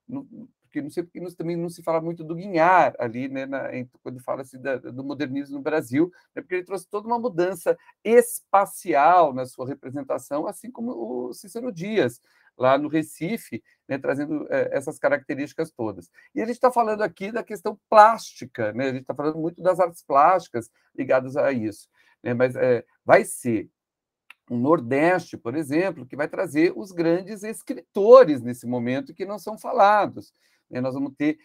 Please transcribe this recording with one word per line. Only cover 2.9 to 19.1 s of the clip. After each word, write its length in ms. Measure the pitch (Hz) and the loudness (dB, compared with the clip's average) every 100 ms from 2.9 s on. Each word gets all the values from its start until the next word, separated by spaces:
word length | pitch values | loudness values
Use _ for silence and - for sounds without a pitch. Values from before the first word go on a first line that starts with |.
| - | 0
ali, 300 | 120 117 135 | -6 -6 -8
né, 160 | 135 135 | -8 -8
na, 280 | 135 131 | -8 -8
em, 160 | 127 123 _ | -10 -12 _
quando 180 | 131 127 | -16 -12
fala-se 360 | 127 127 135 131 | -8 -8 -10 -12
da, 200 | 131 123 | -8 -6
do 260 | 123 123 139 | -8 -12 -10
modernismo 500 | 139 143 139 143 143 | -8 -6 -6 -8 -8
no 60 | |
Brasil, 500 | 135 156 120 135 175 - _ 139 | -4 -4 0 0 0 -4 _ -16
né, 60 | |
porque 140 | - 180 | -8 -8
ele 100 | 180 | -6
trouxe 240 | 190 - | -10 -8
toda 180 | 208 220 | -10 -4
uma 120 | 233 | -4
mudança 580 | 233 170 180 185 180 170 _ _ | -2 -2 -2 0 -2 -2 _ _
espacial 1300 | 214 233 240 - - 196 196 - 180 143 151 180 156 | 4 4 4 -2 0 2 2 -4 0 4 6 6 6
na 120 | 127 127 | 2 -8
sua 200 | - 127 | -8 -10
representação, 800 | 139 135 143 139 135 - 143 208 | -10 -10 -10 -6 -8 -4 -6 -6
assim 220 | - 220 | -8 -14
como 220 | 240 233 247 226 247 247 | -10 -10 -8 -8 -8 -8
o 60 | |
Cícero 380 | 233 202 233 254 | -12 -14 -10 -10
Dias, 500 | 165 196 214 123 - _ _ _ - | -8 -2 0 0 -2 _ _ _ -2
lá 200 | 127 139 | 2 2
no 120 | 147 | 2
Recife, 760 | 160 156 - 165 226 - 117 - _ - | -4 -4 -6 -6 -6 -8 -14 -14 _ -8
né, 100 | 139 | -6
trazendo, 480 | 139 139 147 147 - | -4 -4 -4 -6 -4
eh, 200 | 139 127 | -2 -2
essas 280 | 143 135 139 | -4 -6 -4
características 720 | 143 143 135 135 143 - 160 | -2 -2 -2 -8 -6 -6 -8
todas. 380 | - 110 95 - _ _ - | -6 -8 -8 -16 _ _ -6
E 60 | |
a 40 | 220 | -6
gente 140 | 233 | 0
tá 120 | 254 | 2
falando 300 | 247 220 214 | 2 0 -2
aqui 300 | 202 - 196 | -4 -6 -8
da 120 | 226 | -6
questão 340 | - 208 220 214 _ | -8 -8 -8 -8 _
plástica, 800 | 220 214 226 - - - - 107 | 8 8 6 -6 -16 -12 -6 -4
né, 180 | 110 135 | -2 -2
a 40 | |
gente 120 | 131 | -4
tá 100 | 135 | -6